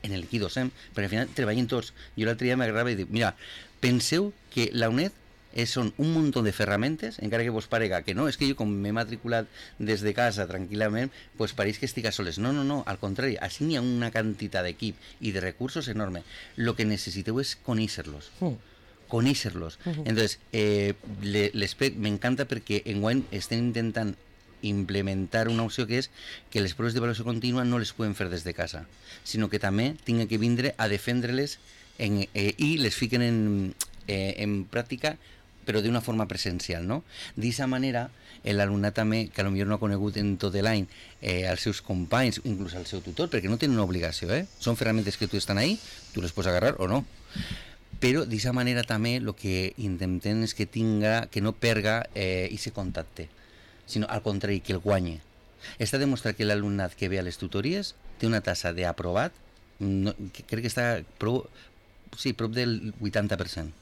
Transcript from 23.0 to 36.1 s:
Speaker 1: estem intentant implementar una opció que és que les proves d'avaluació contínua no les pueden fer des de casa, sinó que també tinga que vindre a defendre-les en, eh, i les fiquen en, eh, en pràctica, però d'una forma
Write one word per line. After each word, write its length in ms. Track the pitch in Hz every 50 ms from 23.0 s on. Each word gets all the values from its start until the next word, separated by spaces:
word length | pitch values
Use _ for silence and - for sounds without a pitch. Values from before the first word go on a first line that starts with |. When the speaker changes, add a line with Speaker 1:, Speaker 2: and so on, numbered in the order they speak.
| 104 110 120 135 127 -
Speaker 1:
estem 320 | 98 98 - - 113 117 120 123
intentant 460 | 113 117 113 113 107 117 110 101 95 - - - - - - - - -
implementar 840 | - 104 101 101 95 87 98 101 98 98 95 95 95 90 - 113 113 113
una 160 | 117 113 113
opció 220 | 107 - - 123
que 120 | 107 120 127
és 120 | 127 - - - - - - - - -
que 100 | - 107
les 140 | 98 92 80
proves 200 | - 113 120 117
d'avaluació 300 | 127 117 120 113 104 113
contínua 400 | 120 117 117 117 123 120 127 123
no 140 | 123 123 120
les 140 | 107 -
pueden 220 | - - 117 104 98
fer 140 | - 101 90
des 140 | 90 85 80
de 100 | 90 85
casa, 320 | - 87 82 - 80 80 - - - - - - - -
sinó 240 | - - 110 110 98
que 100 | 104 104
també 360 | - 98 95 104 117 139 156 - -
tinga 220 | - 117 117 113
que 120 | 98 113 107
vindre 360 | 110 120 120 117 127 143 - -
a 100 | 110 107
defendre-les 680 | 104 101 - 123 120 123 120 117 123 131 143 143 - - - - - - - - - -
en, 280 | 120 104 104 101 98 - -
eh, 200 | 101 101 104 -
i 200 | - 147 147 165 156
les 160 | 131 107 -
fiquen 280 | - 127 113 123 123
en, 520 | 120 117 117 113 107 107 101 101 95 92 - - - - - - -
eh, 280 | - 101 98 95 98 - -
en 260 | 104 104 104 98 92 95
pràctica, 460 | - 117 120 - 131 120 - 151 156 - - - - - - - - - - -
però 140 | 104 107 101
d'una 160 | 113 120 117
forma 240 | 113 120